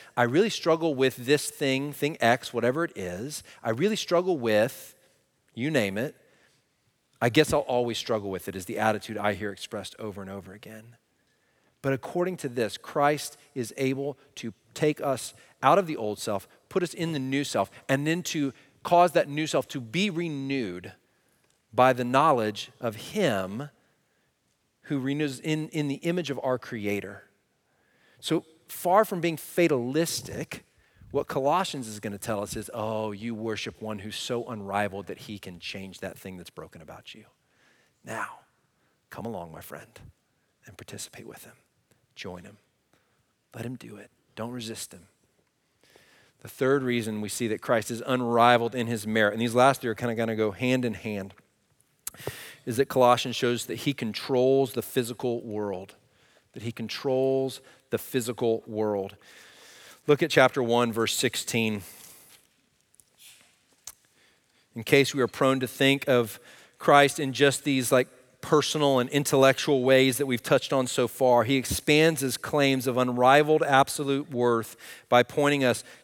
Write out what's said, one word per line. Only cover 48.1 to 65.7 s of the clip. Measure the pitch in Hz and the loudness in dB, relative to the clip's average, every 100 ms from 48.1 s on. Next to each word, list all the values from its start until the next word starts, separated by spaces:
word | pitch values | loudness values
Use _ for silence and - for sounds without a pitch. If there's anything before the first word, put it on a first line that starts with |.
| 127 120 117 120 120 117 123 | -2 2 6 6 6 2 -2
in | 117 | -4
his | 113 107 | -4 -2
merit, | 110 104 | 2 2
and | 110 | 2
these | 120 120 | 0 4
last | 131 131 | 4 4
three | 123 | -2
are | 107 | -4
kinda | 120 | -4
gonna | 113 113 110 | -2 -2 0
go | 107 | -2
hand | 98 127 127 123 | 0 0 0 -2
in | |
hand, | 107 110 101 95 - _ _ _ _ _ _ - - - - - - | -6 -8 -8 -10 -16 _ _ _ _ _ _ -18 -12 -12 -12 -16 -12
is | - 117 | -6 -2
that | 135 | 0
Colossians | 131 123 120 131 117 | 4 6 6 0 -2
shows | 123 120 - | -2 -2 -4
that | 110 | -4
he | 151 - | -4 -2
controls | 113 101 - 127 131 135 131 | -6 -6 -2 2 4 4 2
the | 120 | -2
physical | - 131 117 120 127 117 | -4 -2 -4 -4 -4 -4
world, | 117 104 104 92 95 - _ _ _ _ _ | -6 -6 -6 -6 -10 -20 _ _ _ _ _
that | - | -12
he | 113 | -10
controls | - 110 - 139 131 135 135 135 123 - _ _ | -8 -10 -6 -2 0 2 0 -2 -6 -18 _ _
the | 113 | -6
physical | - 131 113 117 120 113 117 | -4 -4 -4 -2 0 -2 -4
world. | 107 107 101 95 - - - - - - - - - - | -4 -2 -2 -4 -12 -20 -20 -20 -20 -20 -20 -20 -8 2
Look | 147 | 2
at | 165 | 4
chapter | - 131 139 | 6 6 4
one, | 117 120 120 | 2 2 2
verse | 110 110 - | 0 -2 0
sixteen. | 123 - - 120 110 104 92 - - - - - _ _ _ _ _ _ _ _ - - _ _ _ _ - - _ _ _ _ _ _ _ 113 | -2 -2 -2 0 0 -2 -8 -20 -20 -20 -20 -20 _ _ _ _ _ _ _ _ -20 -20 _ _ _ _ -20 -20 _ _ _ _ _ _ _ -12
In | |
case | 110 143 135 143 | 4 4 4 2
we | |
are | 117 | 0
prone | - 135 135 | 2 2 2
to | |
think | 127 | -2